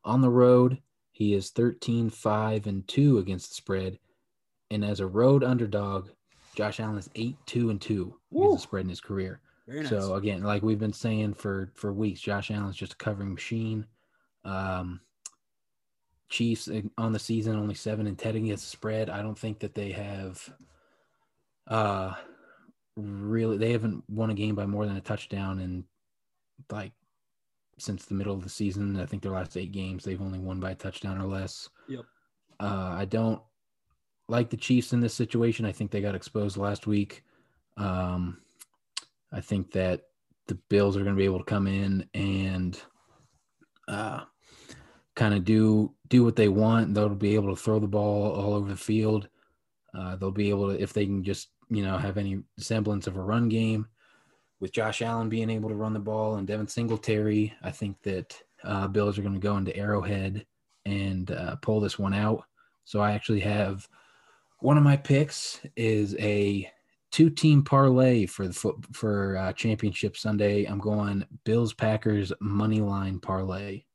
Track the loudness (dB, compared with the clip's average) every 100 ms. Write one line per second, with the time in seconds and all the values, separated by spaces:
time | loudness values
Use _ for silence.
0 | 2 4 6 8 8 8 6 2 _ _
1 | _ _ 0 2 0 0 0 0 -2 0
2 | 0 -2 -2 0 0 -2 -2 -6 -2 4
3 | 6 6 2 -6 -8 -14 -4 -4 -4 -8
4 | _ _ _ _ _ _ _ -4 -2 -2
5 | -2 4 6 6 4 0 0 -2 -2 -6
6 | -8 _ _ _ -16 -6 -4 -4 -6 -6
7 | -10 -8 -8 -8 -6 -2 0 -2 -2 -4
8 | -4 -10 _ 2 4 4 0 -4 -4 -8
9 | -8 -6 -6 -10 _ _ -14 -8 -4 -2
10 | -2 -2 -2 -2 -2 0 0 0 -2 -2
11 | -2 0 -2 -4 -6 -6 -8 -8 -6 -2
12 | -4 -4 -6 -6 -4 -4 -6 -6 -12 -8
13 | -6 -6 -6 -8 -6 -4 -4 -6 -8 _
14 | _ _ _ _ -10 -6 -4 -4 -6 -10
15 | _ _ -20 _ _ _ _ _ _ _
16 | _ _ _ -2 0 -2 -4 -6 -6 -4
17 | -2 -2 -2 -2 0 -2 -4 -4 -6 -4
18 | -4 -4 -4 -2 -2 -4 -10 -10 -6 -4
19 | -4 -6 -8 -8 -8 -8 -8 -6 -8 -8
20 | -8 -10 -10 -12 -18 -20 _ _ _ _
21 | _ _ _ _ _ _ -4 -2 0 -2
22 | -6 -8 -16 -20 -20 _ -20 _ _ -12
23 | -10 -8 -2 0 0 0 0 0 -2 -4
24 | -8 -4 -2 -2 -2 -2 -2 -2 -2 -4
25 | -6 -8 -6 -6 -4 -4 -6 -8 -10 _
26 | _ _ _ _ _ _ -12 -10 -10 _
27 | _ _ _ _ _ _ _ _ -10 -10
28 | -6 -6 -4 -6 -8 -6 -4 -2 -4 -4
29 | -6 -8 -6 -6 -6 -8 -8 -8 -8 -8
30 | -8 -6 -6 -6 -6 -6 -8 -8 -10 -8
31 | -8 -6 -4 -6 -8 -10 -18 _ -14 -14
32 | -14 _ _ _ _ _ -4 -4 -4 -4
33 | -2 0 2 0 _ _ _ _ _ _
34 | _ _ -2 0 0 -4 2 2 4 2
35 | 0 0 -2 2 2 2 -4 -2 -4 -2
36 | -2 -4 -6 -2 -2 -2 -2 -2 0 0
37 | 0 -8 _ _ _ _ _ -6 -4 -2
38 | -2 -2 -4 -8 _ _ -20 _ _ -18
39 | -18 _ _ -12 -4 -4 -2 0 0 -2
40 | _ _ _ _ -10 -10 _ 4 4 2
41 | 0 2 2 0 -2 0 0 0 0 0
42 | -2 -4 -2 0 -2 -2 -4 -6 -16 _
43 | _ _ _ _ _ _ _ _ -10 -8
44 | -6 -8 -12 _ _ -20 -20 -20 -20 _
45 | _ 2 4 4 4 6 8 6 4 -2
46 | 6 8 8 6 6 6 6 4 4 2
47 | 2 2 2 2 2 -2 0 2 2 2
48 | 2 2 0 0 0 0 -2 -6 0 2
49 | 2 0 -2 _ _ _ _ _ _ -10
50 | -8 -4 -4 0 0 2 0 -2 -2 0
51 | 0 0 -2 -6 -8 _ _ -2 0 -2
52 | -2 -2 -2 -4 -8 -14 -4 -2 0 -2
53 | -4 -6 -2 2 2 2 2 0 -4 _
54 | _ _ _ _ _ _ -6 -2 -2 -2
55 | -2 -2 0 0 0 -2 -4 -4 -2 -2
56 | -2 -2 -2 -2 -4 -4 -4 -2 -2 -2
57 | 0 2 2 2 0 -4 -10 -6 -8 -6
58 | -6 -6 -8 -16 _ _ -6 -4 0 2
59 | 2 0 -2 0 0 0 -2 -4 -2 0
60 | 0 -2 -2 -6 -10 _ _ _ -4 -2
61 | -2 -2 -4 -4 -6 -4 0 2 0 0
62 | 0 2 2 0 -4 _ _ _ -6 0
63 | 2 0 0 0 2 0 0 -4 -12 _
64 | _ _ _ _ _ _ 6 8 8 6
65 | 4 4 4 -2 -10 -12 -12 -2 2 2
66 | 0 -2 0 2 2 0 -4 _ _ _
67 | _ 6 6 6 8 8 8 6 6 8
68 | 6 6 2 -2 -6 -2 -4 -4 -12 -4
69 | -2 0 0 0 -2 -2 -2 0 -2 -2
70 | -4 -4 -2 2 4 2 0 -2 0 0
71 | 0 -2 -4 -6 0 2 2 0 0 2
72 | 2 0 -2 -4 -2 0 2 2 0 0
73 | -2 -4 -4 -2 -2 -4 -8 -12 _